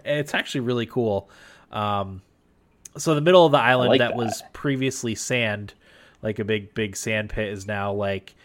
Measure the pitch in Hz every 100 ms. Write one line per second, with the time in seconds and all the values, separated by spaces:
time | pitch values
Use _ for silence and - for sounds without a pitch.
0 | - 147 147 180 - 143 120 123 117 127
1 | 113 98 - - - - _ 110 104 101
2 | 98 95 - _ _ _ _ _ - -
3 | 165 151 156 185 165 143 123 127 123 135
4 | 120 - 113 - - - 147 135 135 131
5 | 117 107 - 123 113 104 101 - _ -
6 | - _ 110 107 104 107 101 - 107 98
7 | - 110 104 - 107 101 98 104 101 101
8 | 101 98 - _